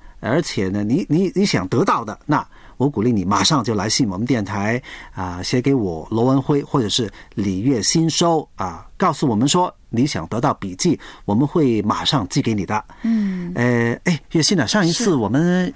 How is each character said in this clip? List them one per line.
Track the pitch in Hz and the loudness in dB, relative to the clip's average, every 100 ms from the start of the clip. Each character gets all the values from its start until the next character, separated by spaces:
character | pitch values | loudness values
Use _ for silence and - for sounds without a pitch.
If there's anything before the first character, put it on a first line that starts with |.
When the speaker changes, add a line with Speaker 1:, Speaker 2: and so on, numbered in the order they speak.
| - - | -16 -8
Speaker 1:
而 | 104 156 | -2 -2
且 | - 117 95 | -2 -2 -2
呢， | 101 | -2
你， | 104 165 - | 0 0 2
你， | 156 190 180 | 0 2 0
你 | 202 | 0
想 | 113 90 | 0 0
得 | 117 | 0
到 | 208 160 | 2 0
的， | 107 - - | -4 -12 -2
那 | 139 - - - - | -2 -4 -16 -20 -2
我 | 143 | -2
鼓 | 107 | 2
励 | 123 | 0
你 | 104 | 2
马 | 90 101 | 2 2
上 | 98 147 | 2 2
就 | 110 107 | 0 -2
来 | 107 | 0
信 | - 110 | 0 0
我 | 90 | -2
们 | 120 | 0
电 | 120 | 0
台， | 95 101 104 123 - - - | 0 -2 -2 -2 -6 -18 -14
啊， | 95 92 90 | -8 -8 -6
写 | - 127 | -2 0
给 | 135 | 2
我 | 135 95 80 76 | 2 0 -4 -4
罗 | 110 | 0
文 | 127 135 | 2 2
辉， | 135 143 | 2 0
或 | 131 143 | 0 -2
者 | 104 | 0
是 | - 101 - - 113 | -2 -4 -8 -12 -4
李 | 101 92 | -2 0
月 | 127 120 | 0 0
新 | - 165 165 | 0 2 2
收， | - 170 160 - - | 2 2 2 -2 -8
啊， | 92 85 - - | -8 -8 -18 -2
告 | 180 | -2
诉 | 143 147 | 0 0
我 | 107 | 2
们 | 143 | 2
说 | 180 180 - - | 2 0 -4 -6
你 | 113 | -2
想 | 143 92 78 | 0 -2 -6
得 | 117 | -2
到 | 127 | 0
笔 | 110 98 | -2 -8
记， | 92 175 - - - - | -2 0 0 -4 -10 -2
我 | |
们 | 104 147 | 2 2
会 | 180 135 110 | 2 2 2
马 | 104 - | 0 -2
上 | - 139 95 | 0 -2 0
寄 | 147 | -2
给 | 120 | 0
你 | 104 - | -2 -2
的。 | 107 - - | -4 -6 -6
Speaker 2:
嗯。 | 226 226 196 185 175 | 0 0 0 -4 -6
Speaker 1:
呃， | 180 123 120 117 - | 0 2 2 0 0
哎， | 175 160 - | -2 -2 -2
月 | 165 | 0
新 | - 185 | 2 2
啊， | 107 | 2
上 | 214 | 2
一 | 170 | 2
次 | 165 214 | 0 0
我 | 139 101 | 2 2
们 | 135 175 180 180 | 2 2 2 -2